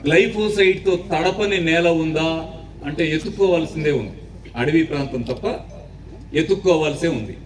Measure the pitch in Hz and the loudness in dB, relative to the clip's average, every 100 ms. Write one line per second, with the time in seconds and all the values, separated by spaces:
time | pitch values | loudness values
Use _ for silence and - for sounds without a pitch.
0 | 143 165 226 214 214 196 190 185 185 175 | 6 4 4 0 0 4 4 4 2 0
1 | - 160 180 190 202 190 165 165 170 165 | 0 0 0 0 0 0 2 4 4 4
2 | 160 156 160 165 160 - - - 143 151 | 2 0 0 -2 -8 -12 -16 -12 -8 -2
3 | 160 156 202 190 190 175 156 160 151 131 | 0 0 -4 0 4 4 0 -2 0 0
4 | 107 - - - - 117 131 160 156 147 | -2 -12 -16 -18 -12 -2 2 4 2 -2
5 | 139 127 113 131 - - - - - - | -4 -6 -6 -4 -4 -6 -10 -16 -16 -18
6 | - - - 147 165 190 185 160 151 143 | -18 -16 -4 -2 0 2 4 4 2 0
7 | 165 120 107 - | -2 -2 -6 -12